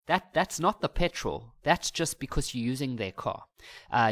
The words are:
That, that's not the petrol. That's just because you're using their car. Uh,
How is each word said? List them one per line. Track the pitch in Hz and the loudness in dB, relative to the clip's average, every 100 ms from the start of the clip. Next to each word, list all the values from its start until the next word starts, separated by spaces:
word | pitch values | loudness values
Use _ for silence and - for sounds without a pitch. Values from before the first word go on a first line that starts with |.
| - | -2
That, | 180 - | -2 0
that's | 160 180 - | 0 0 0
not | 175 - | 0 0
the | - | -2
petrol. | - 175 - 101 71 - - | 0 0 0 -4 -6 -10 -4
That's | 147 180 - | 2 2 0
just | - 160 - | -2 -4 -4
because | 139 - - 127 | -2 -2 -2 -2
you're | 117 | -2
using | 131 135 117 | -2 -2 -2
their | 95 | -4
car. | - 117 - - _ - - - | -4 -6 -6 -10 _ -20 -20 0
Uh, | 120 113 | 4 4